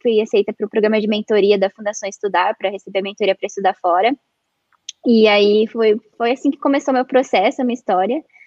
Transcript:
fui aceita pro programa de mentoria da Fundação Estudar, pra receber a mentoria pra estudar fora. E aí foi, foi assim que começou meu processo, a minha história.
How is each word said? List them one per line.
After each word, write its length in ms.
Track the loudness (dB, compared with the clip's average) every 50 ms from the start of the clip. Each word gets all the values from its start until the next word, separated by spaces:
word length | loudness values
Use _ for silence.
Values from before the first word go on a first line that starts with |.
fui 200 | -2 0 0 0
aceita 320 | 0 2 0 0 0 -2 -4
pro 160 | -8 -8 -4
programa 300 | 0 0 0 2 2 0
de 60 | 0 -2
mentoria 500 | -2 -4 -2 0 0 2 2 2 2 2
da 120 | 0 -2
Fundação 360 | -4 -6 -8 -8 -8 -8 -10 -12
Estudar, 460 | -10 -8 -6 -2 -2 0 0 0 -2 -4
pra 120 | -6 -6
receber 300 | -6 -8 -12 -8 -6 -6
a 40 | -6
mentoria 320 | -6 -6 -4 -2 -2 -2
pra 120 | -2 -6 -10
estudar 260 | -8 -4 -2 -2 -2
fora. 380 | -2 -2 0 0 2 2 0 -2 -4 _ _ _ _ _ _ _ _ _ _ _ _ _ -20 -20 _ 0
E 220 | 2 4 6 6 6
aí 400 | 6 4 4 4 4 2 0 0
foi, 300 | -2 0 0 0 0 0 -4 _ _ -4
foi 140 | -2 -2
assim 200 | -2 -2 -2 -4
que 60 | -4 -2
começou 360 | -2 -2 -2 0 0 0 -2
meu 120 | -2 -2
processo, 560 | 0 0 0 0 2 0 0 0 0 0 -2
a 40 | -4
minha 80 | -4 -4
história. 480 | -6 _ -2 0 0 0 -2 -4 -6 -8 _ _ _ -20